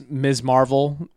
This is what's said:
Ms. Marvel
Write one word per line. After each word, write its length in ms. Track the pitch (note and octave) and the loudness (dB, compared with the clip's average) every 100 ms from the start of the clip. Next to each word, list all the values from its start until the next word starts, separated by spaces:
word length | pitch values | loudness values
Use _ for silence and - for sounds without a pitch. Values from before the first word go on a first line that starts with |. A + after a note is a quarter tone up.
| C#3 | -6
Ms. 320 | C#3 C#3 B2+ | -4 -2 -2
Marvel 680 | B2+ B2+ B2+ C3+ C#3+ C#3+ E3+ | 2 2 4 2 0 -4 -12